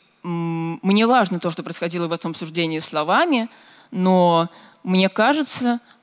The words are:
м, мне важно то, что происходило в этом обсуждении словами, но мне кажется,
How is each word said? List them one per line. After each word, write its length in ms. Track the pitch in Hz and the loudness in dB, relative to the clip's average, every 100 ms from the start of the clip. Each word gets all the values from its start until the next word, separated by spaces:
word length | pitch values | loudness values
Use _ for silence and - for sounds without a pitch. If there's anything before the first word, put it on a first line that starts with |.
| _ _ | _ _
м, 560 | 175 170 170 165 165 165 | -8 -4 -4 -4 -6 -4
мне 240 | 185 202 226 | 2 4 4
важно 320 | 240 190 175 | 4 2 -2
то, 100 | 175 | -4
что 120 | 165 | -6
происходило 440 | 160 170 175 175 170 | -10 -8 -6 -4 -4
в 40 | |
этом 200 | 165 170 | -4 -6
обсуждении 480 | 160 165 160 165 156 | -8 -8 -4 -2 -2
словами, 720 | 156 156 156 220 349 254 226 - - - _ | -4 -4 0 2 2 0 -2 -10 -20 -20 _
но 580 | 185 185 185 175 170 170 - - _ | -2 2 4 4 4 0 -6 -20 _
мне 260 | - 185 190 | -2 2 2
кажется, 720 | - 226 294 277 - 247 240 - _ | 2 2 2 -2 -2 -2 -2 -6 _